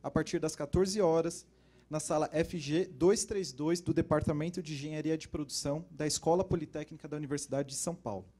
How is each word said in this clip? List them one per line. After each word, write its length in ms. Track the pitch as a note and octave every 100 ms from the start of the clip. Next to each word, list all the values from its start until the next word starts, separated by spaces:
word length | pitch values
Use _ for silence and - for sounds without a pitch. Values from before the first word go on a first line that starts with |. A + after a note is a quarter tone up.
a 80 | B2
partir 300 | D#3+ D3+ E3+
das 160 | D#3
quatorze 460 | - D3 F3 F#3+ G#3
horas, 440 | F3+ D#3+ E3 - - _ _ - _
na 80 | D3+
sala 320 | - D#3 D#3
F 280 | D3+ E3+ F3+
G 240 | C#3 D3+
dois 400 | F#3 C3+ E3+ G#3
três 260 | - G#3 E3+
dois 300 | C3 D3+ F3
do 120 | -
Departamento 720 | D#3+ D#3 D3+ - D3+ D#3+ F3
de 120 | D3+
Engenharia 440 | D3+ D3 D#3 D3+ D#3+
de 80 | -
Produção 580 | D#3 D3 - C#3+ D3 E3+
da 160 | - D3+
Escola 380 | - - E3+
Politécnica 640 | F#3 F3+ D#3 D#3 D#3 D#3 D#3
da 80 | D3+
Universidade 540 | D3 C#3+ - C3+ C#3
de 40 |
São 220 | C3+ - F3
Paulo. 320 | - G2 F2+ _